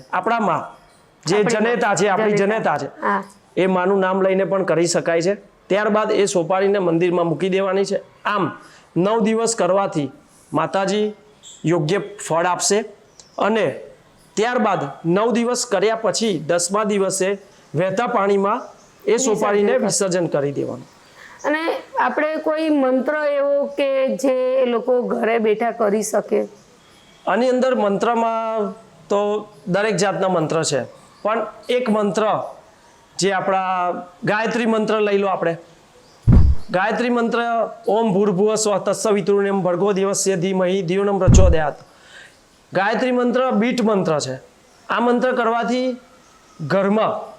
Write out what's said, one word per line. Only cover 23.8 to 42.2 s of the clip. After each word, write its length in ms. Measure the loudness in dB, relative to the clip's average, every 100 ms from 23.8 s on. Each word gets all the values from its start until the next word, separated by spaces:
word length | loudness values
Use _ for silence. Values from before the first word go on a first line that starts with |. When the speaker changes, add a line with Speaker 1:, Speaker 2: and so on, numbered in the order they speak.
| 0 0 0 0
Speaker 2:
જે 460 | 0 0 0 0
એ 40 | 0
લોકો 360 | 0 0 0
ઘરે 360 | 0 -2 0 0
બેઠા 340 | 0 0 -2
કરી 320 | -2 0 0
શકે? 440 | -2 -4 -2 -2 -2 -10 -20 -20 -20 -20 -20 -10 -4
Speaker 1:
આની 220 | 0 2
અંદર 260 | 2 0 0
મંત્રમાં 960 | 0 0 0 0 0 -2 -4 -4 -6 -8 -20 -16 -4
તો 380 | -2 0 -2 -6 -12 -4
દરેક 280 | 0 0 0
જાતના 320 | 0 0 0
મંત્ર 360 | 0 0 -2
છે, 200 | -2 -2 -4 -12 -20 -8
પણ 260 | -4 -2 -4 -8 -4
એક 200 | -2 0
મંત્ર 540 | 0 0 0 0 -2 -4 -14 -20 -20 -20 -20 _ -4
જે 120 | -2
આપણા 640 | 0 0 -2 0 -2 -2 -4 -10 -8
ગાયત્રી 420 | -4 -2 -2 -2 0
મંત્ર 340 | 0 0 0
લઈ 180 | 0 0
લો 100 | 0
આપણે. 300 | 0 -2 -2 -8 -20 -20 -20 -20 -2 4 8 8 4 0
ગાયત્રી 380 | -2 -2 -2 -2
મંત્ર, 280 | 0 0 -2 -2 -2 -4 -6 -2
"ઓમ 260 | 0 2
ભૂર્ભુવઃ 420 | 2 2 2 2 2
સ્વઃ 220 | 0 0
તત્સવિતુર્વરેણ્યં 840 | -2 -2 0 0 2 2 2 0
ભર્ગો 320 | 0 0 0
દેવસ્ય 420 | 0 0 0 0 0
ધીમહિ 460 | 0 0 0 0
ધિયો 240 | 0 0 0
યોનો 140 | 2
પ્રચોદયાત." 540 | 6 8 8 6 0 -6 -14 -20 -20 -20